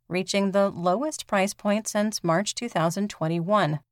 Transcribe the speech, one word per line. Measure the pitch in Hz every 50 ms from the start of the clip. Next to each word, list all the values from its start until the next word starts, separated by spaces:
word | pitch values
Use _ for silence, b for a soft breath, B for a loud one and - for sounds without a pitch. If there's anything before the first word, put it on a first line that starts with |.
| _ -
reaching | 170 185 190 - - 202 202 196 185
the | 202 196 202
lowest | - - 170 180 180 226 294 311 302 - -
price | - 214 196 190 202 -
point | _ - 208 202 220 214 -
since | - 208 208 220 208 - -
March | 170 160 180 208 - -
two | - 240 233
thousand | - 175 160 170 165 196 202 202
twenty-one. | - - 160 160 170 170 165 185 214 208 180 147 151 147 _ _